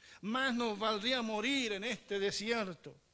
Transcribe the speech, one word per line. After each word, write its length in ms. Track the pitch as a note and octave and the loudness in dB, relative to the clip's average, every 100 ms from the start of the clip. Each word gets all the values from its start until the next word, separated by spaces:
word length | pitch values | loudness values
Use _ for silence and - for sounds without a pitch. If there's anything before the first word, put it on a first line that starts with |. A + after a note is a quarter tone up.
| - - | -20 -10
Más 320 | G3 B3 C4+ | -4 0 2
nos 240 | A#3+ A#3 G#3 | 2 0 0
valdría 440 | A3 G#3+ A3+ C4 | 0 2 2 0
morir 500 | A3+ G#3+ A3+ C#4 A#3+ | 0 0 2 2 0
en 140 | G3 A3 | -2 -2
este 340 | A3 - G3+ | -4 -2 0
desierto. 760 | G3 - G#3 A#3 F#3+ E3 D3 C3+ _ | 0 0 0 0 -2 -6 -14 -18 _